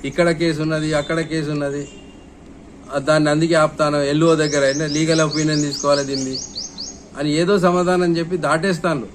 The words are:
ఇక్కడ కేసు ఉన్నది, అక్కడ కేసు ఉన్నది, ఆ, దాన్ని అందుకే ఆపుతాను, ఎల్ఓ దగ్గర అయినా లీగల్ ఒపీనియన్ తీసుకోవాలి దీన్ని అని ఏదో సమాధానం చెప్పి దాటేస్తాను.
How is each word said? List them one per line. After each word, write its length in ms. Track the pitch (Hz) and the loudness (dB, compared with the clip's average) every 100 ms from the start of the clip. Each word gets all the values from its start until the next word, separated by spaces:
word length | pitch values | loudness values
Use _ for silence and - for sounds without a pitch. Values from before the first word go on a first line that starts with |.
| 139 | -6
ఇక్కడ 240 | 135 170 | 0 0
కేసు 320 | 160 170 151 | 2 -2 0
ఉన్నది, 320 | 156 156 156 | -2 -2 0
అక్కడ 260 | 151 143 165 | -2 -2 -4
కేసు 300 | 156 160 147 | -2 -4 -4
ఉన్నది, 400 | 147 143 143 139 - - - - - - - - - - 143 | -4 -4 -6 -10 -14 -20 -20 -20 -20 -20 -20 -20 -20 -8 -4
ఆ, 20 | |
దాన్ని 320 | 135 156 151 | 2 4 4
అందుకే 240 | 151 165 | 2 4
ఆపుతాను, 440 | 160 151 - 151 147 | 4 2 2 0 2
ఎల్ఓ 380 | 143 147 165 160 | 2 4 4 4
దగ్గర 280 | 151 143 | 2 2
అయినా 220 | 135 139 156 | 2 0 -2
లీగల్ 360 | 147 160 160 | -2 2 2
ఒపీనియన్ 400 | 156 151 156 151 | 2 0 0 0
తీసుకోవాలి 420 | 143 139 143 143 | -2 -2 0 0
దీన్ని 340 | 139 135 131 131 - - - - - - - - | 0 -4 -4 -8 -10 -10 -12 -12 -14 -14 -18 -6
అని 120 | 147 | -2
ఏదో 280 | 151 175 202 | 0 2 4
సమాధానం 580 | 175 180 180 180 175 170 | 4 2 2 2 2 0
చెప్పి 200 | 165 180 | -2 -2
దాటేస్తాను. 680 | 147 160 190 170 175 151 104 | 0 0 0 -2 -2 -4 -6